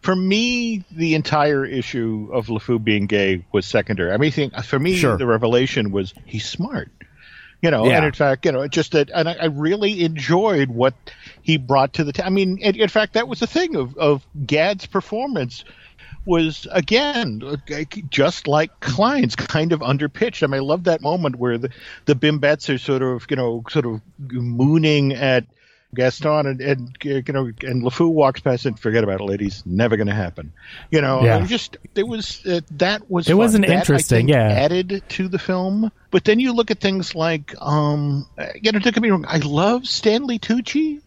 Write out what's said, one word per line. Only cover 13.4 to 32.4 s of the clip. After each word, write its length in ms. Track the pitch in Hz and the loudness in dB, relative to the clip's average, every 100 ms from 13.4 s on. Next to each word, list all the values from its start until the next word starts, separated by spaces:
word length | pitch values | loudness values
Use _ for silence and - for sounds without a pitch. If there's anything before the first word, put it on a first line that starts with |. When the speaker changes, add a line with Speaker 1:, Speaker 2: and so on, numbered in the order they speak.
Speaker 1:
the 60 | 233 | -2
thing 300 | 311 349 233 | -2 -2 -2
of, 200 | 127 139 | -4 0
of 300 | 156 143 _ 147 131 | 2 2 _ -10 -2
Gad's 380 | 147 175 196 - | 0 0 -2 -4
performance 760 | 196 - 214 269 220 123 - - - - _ - - - | -6 -4 -6 -4 -4 -6 -10 -20 -20 -20 _ -20 -14 0
was, 400 | 170 160 151 - | 2 2 -4 -4
again, 720 | 180 139 220 294 285 180 107 131 143 - 147 156 208 156 | -2 2 2 2 -2 -4 -6 -8 -10 -8 -10 -8 -10 -6
just 360 | - 139 - - | 2 2 0 0
like 300 | 147 160 _ | 0 0 _
Klein's, 560 | - 123 220 285 208 - | -6 0 2 2 -2 -2
kind 360 | - 160 165 | -2 0 0
of 80 | 165 | 0
underpitched. 640 | 123 139 147 - 233 - | 0 0 -2 -2 -4 0
I 60 | 143 | -2
mean, 80 | 135 | 0
I 40 | |
love 200 | 139 165 | 0 0
that 160 | 175 160 | 0 0
moment 360 | 139 180 156 123 | 0 0 -2 -2
where 200 | 123 117 | -2 -2
the, 140 | 131 - - - | -4 -10 -20 -8
the 100 | - 139 | 0 2
Bimbets 520 | 151 151 143 151 - | 2 2 2 0 -2
are 100 | 131 | -4
sort 240 | - 131 | -2 -2
of, 240 | 131 123 - | 0 -4 -4
you 60 | 135 | -2
know, 260 | 123 117 117 | 0 -2 -4
sort 160 | 156 120 | -2 -2
of 140 | 110 - - | -6 -12 -16
mooning 960 | 135 127 120 120 135 160 156 151 139 | -10 -6 -4 0 4 4 4 2 2
at 340 | 127 135 127 113 _ _ _ _ | 0 2 2 0 _ _ _ _
Gaston, 520 | 123 127 - 151 151 139 | 0 0 0 0 0 0
and, 140 | 131 | -4
and, 360 | 135 135 120 127 | -2 -2 -4 -10
you 200 | 147 139 131 | -4 -4 -2
know, 160 | 139 127 110 | -2 -4 -6
and 200 | 131 127 | -6 -2
LeFou 280 | 120 - 170 | -2 2 2
walks 300 | 156 139 135 | 6 4 4
past 260 | 143 123 139 | -2 0 -2
and, 120 | 107 | -4
"Forget 260 | 113 113 | 0 2
about 160 | 107 95 | 2 -2
it, 40 | |
ladies, 380 | 101 101 101 - | -2 -2 -4 -6
never 320 | - 90 117 107 | -4 0 2 2
gonna 180 | 104 104 | 0 -2
happen." 360 | 90 - 73 - - - - | -4 -8 -16 -18 -20 -20 0
You 100 | 160 | 0
know, 220 | 139 131 | 2 4
Speaker 3:
Yeah. 200 | 123 110 | 4 4
Speaker 1:
it 40 | 92 | 2
just, 300 | 240 - - - | -4 -6 -16 -8
it 120 | - 226 | -4 -4
was, 380 | 226 - - | -4 -8 -10